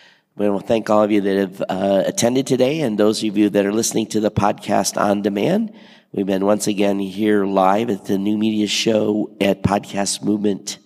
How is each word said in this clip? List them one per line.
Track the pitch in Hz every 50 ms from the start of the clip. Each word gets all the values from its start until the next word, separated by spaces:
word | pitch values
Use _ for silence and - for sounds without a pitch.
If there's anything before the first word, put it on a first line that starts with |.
| - - _ _ _ _ _
We | - 101 104
want | 101 95
to | 90 -
thank | 120 113 104 -
all | 107 107 107
of | 104
you | 107 104
that | 98 101 98 98
have, | 98 95 92 - - -
uh, | 92 92 95 98 98 95 90
attended | - - - 113 120 127 135 135 -
today | 135 123 127 131 151 165
and | 151 117 104 101
those | 104 107 110 107 113
of | 110 95 104
you | 104 104
that | 95 104 98
are | 101 104
listening | 113 113 - - 113 110 -
to | - 107
the | 107 104
podcast | - - 98 104 107 - - - 104 104 101 - - -
on | - 104 101 104
demand. | 101 104 101 101 104 143 180 220 233 208 - - - - - - _ _ -
We've | 98 101
been | 95 101 95 98
once | 101 107 104 -
again | 107 104 95 101 101 101 98
here | 98 95 90 98 110 107 107 104 98
live | 98 98 98 92 92 98 107 117 120
at | 104 98 -
the | - 101 95
New | 98 104 107 104
Media | 107 110 107 107 104
Show | 101 - - - 117 110 107 107 107 104 107 104 - - -
at | 98 98 95 - -
Podcast | - 98 104 - - - 98 101 - - - -
Movement. | 101 104 104 101 104 98 - - - - - _